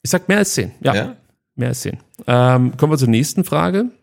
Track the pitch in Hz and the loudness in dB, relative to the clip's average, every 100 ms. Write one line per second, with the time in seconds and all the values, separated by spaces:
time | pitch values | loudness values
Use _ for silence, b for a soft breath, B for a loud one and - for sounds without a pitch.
0 | - 180 - 202 196 - 92 - 240 104 | -2 -4 0 0 0 -2 -6 -2 -2 -2
1 | 214 247 _ _ _ - 123 127 - - | -4 -10 _ _ _ -6 -4 -4 -8 -10
2 | _ - - 123 127 127 123 - 156 156 | _ -12 0 2 4 4 2 2 0 2
3 | 127 113 151 - 180 147 175 190 240 _ | 2 2 0 -2 -2 -2 0 -2 -4 _